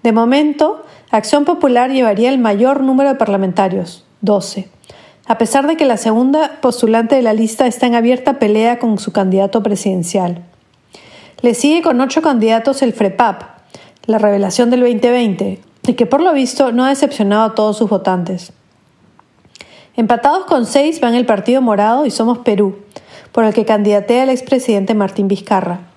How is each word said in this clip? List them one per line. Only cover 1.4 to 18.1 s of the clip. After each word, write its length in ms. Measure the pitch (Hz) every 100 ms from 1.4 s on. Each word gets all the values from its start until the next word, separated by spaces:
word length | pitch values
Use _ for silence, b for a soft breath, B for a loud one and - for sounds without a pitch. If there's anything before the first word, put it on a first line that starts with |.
Popular 460 | 294 349 285 240 254
llevaría 400 | 269 240 202 240
el 80 | 269
mayor 420 | 226 202 254 277
número 300 | 262 262 277
de 60 | 269
parlamentarios, 880 | 208 196 190 180 190 190 170 - _ _
doce, 480 | 196 208 - - 190 _ B B B B -
a 100 | 226
pesar 300 | 226 262 285
de 100 | 330
que 80 |
la 140 | 277 226
segunda 600 | 226 220 254 294 302 -
postulante 540 | 262 233 226 226 226 277
de 60 |
la 120 | 233
lista 320 | 220 226 - 254
está 200 | 240 247
en 80 |
abierta 440 | 233 233 254 254 269
pelea 400 | 214 214 226 240
con 200 | 240 208
su 140 | -
candidato 500 | 208 190 190 196 233
presidencial. 800 | 202 202 202 185 170 196 180 175 - _ _ _ _ B B B B B
Le 100 | 240
sigue 300 | 226 285 330
con 180 | 339 254
ocho 220 | 269 311
candidatos 580 | 320 254 220 226 226 269
el 140 | 247
frepap, 480 | 220 202 - 233 180 - - _ B B B -
la 120 | 214
revelación 520 | 208 202 196 180 240
del 120 | 247
veinte 280 | 247 233 240
veinte, 500 | 247 233 180 196 190 _ _ -
y 60 |
que 140 | - 240
por 160 | 277
lo 100 | 359
visto 400 | 294 254 - 262
no 120 | 233
ha 40 | 262
decepcionado 560 | 277 285 277 202 208
a 100 | 220
todos 220 | 220 214 208
sus 140 | 220
votantes. 640 | 196 196